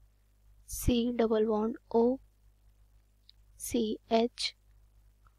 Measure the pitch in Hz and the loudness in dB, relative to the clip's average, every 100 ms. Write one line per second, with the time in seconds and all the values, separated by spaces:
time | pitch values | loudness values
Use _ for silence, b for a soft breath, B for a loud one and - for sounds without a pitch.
0 | - _ _ _ _ - - - - 240 | -20 _ _ _ _ -20 -16 -4 0 0
1 | 240 240 226 220 220 214 220 - _ 226 | 0 0 0 2 2 0 -2 -6 _ 2
2 | 233 269 - _ _ _ _ _ _ _ | 2 0 -8 _ _ _ _ _ _ _
3 | _ _ - _ _ - - 240 214 - | _ _ -20 _ _ -16 -4 -2 -2 -4
4 | - 226 240 - - - _ - _ _ | -2 0 0 -2 -8 -8 _ -20 _ _
5 | _ _ - | _ _ -20